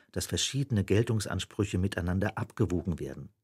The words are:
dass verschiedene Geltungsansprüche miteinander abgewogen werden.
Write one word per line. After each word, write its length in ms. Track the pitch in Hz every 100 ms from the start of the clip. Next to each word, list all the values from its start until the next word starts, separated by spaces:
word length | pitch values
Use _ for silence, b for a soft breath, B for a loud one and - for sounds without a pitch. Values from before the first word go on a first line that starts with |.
| B
dass 140 | - -
verschiedene 580 | 110 - 135 135 107
Geltungsansprüche 960 | 92 101 117 110 - 92 - - 104 92
miteinander 600 | 98 - 87 95 104 -
abgewogen 640 | 101 - 107 90 90 78
werden. 300 | 69 69 - _